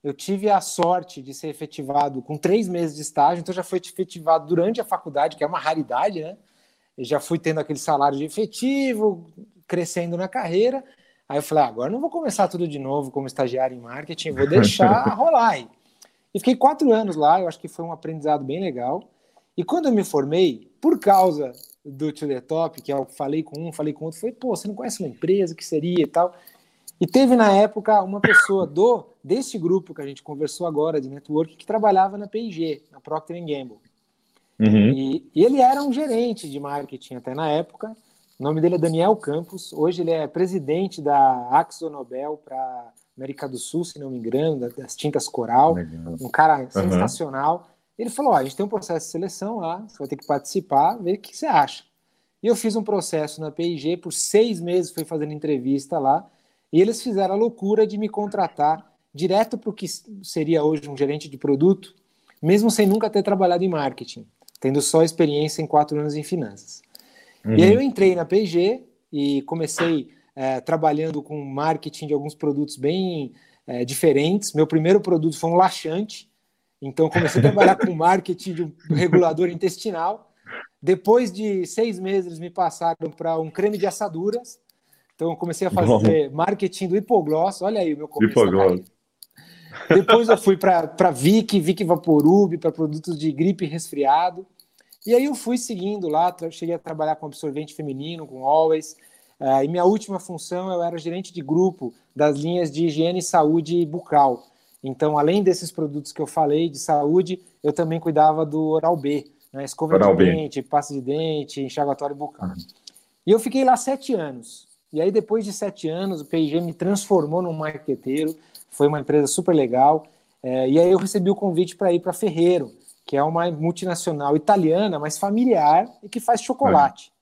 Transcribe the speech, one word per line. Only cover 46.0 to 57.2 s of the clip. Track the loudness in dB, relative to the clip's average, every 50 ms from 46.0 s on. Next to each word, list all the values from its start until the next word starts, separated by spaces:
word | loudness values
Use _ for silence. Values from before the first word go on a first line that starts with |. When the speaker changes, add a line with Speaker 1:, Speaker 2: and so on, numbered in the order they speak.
| -12 -12 -10 -10
Speaker 1:
Um | -10 -4
cara | 2 4 4 4 4 2
Speaker 2:
Uhum. | -2 -4
Speaker 1:
sensacional. | -2 0 0 2 2 2 0 0 -2 -6 -8 -6 -4 -2 -2 -2 -2 -2 -6 _ _ _ _ _ _
Ele | -8 -8 -8
falou, | -6 -2 2 2 2
"Ó, |
a | 2 0
gente | -2 -4
tem | -6 -6
um | -4
processo | -4 -8 -6 -6 -6 -6 -6
de | -8
seleção | -8 -8 -8 -8 -8 -10 -10 -8 -8
lá, | -8 -8 -8 -8 -10 -12
você | -20 _
vai | _ -10
ter | -10 -10
que | -10 -4
participar, | -2 -2 -2 -2 -4 -6 -6 -4 _ 2 2 2 2 0
ver | -2 -4 -4 -4
o |
que | -4 -6 -20 -12
você | -8 -4
acha." | 0 2 2 2 0 -4 -18 _ _ _ _ _ _ _ _ _ _ _ _ 0
E |
eu | 0 0
fiz | 0 0 -4 -4
um | -2 -4
processo | -2 -2 -2 -2 -2 -4 -4 -4 -6 -8 -10
na | -12 -10
P | -6 -6 -6
e | -4 -6 -4
G, | -4 -4 -4
por | -4 -8 -10 -6
seis | -6 -4 2 4 4 4 2 0 -6
meses | -4 -2 0 -2 -2 -2
fui | -8 -10 -8
fazendo | -6 -6 -6 -6 -6 -8
entrevista | -8 -4 -2 -2 -2 0 -2 -2 -2 -2 _ -4
lá, | 0 2 2 2 0 -2 _ _ _ _ _ _ _ _ _ 4
e | 4
eles | 4 4 0 -4
fizeram | -6 -4 -2 0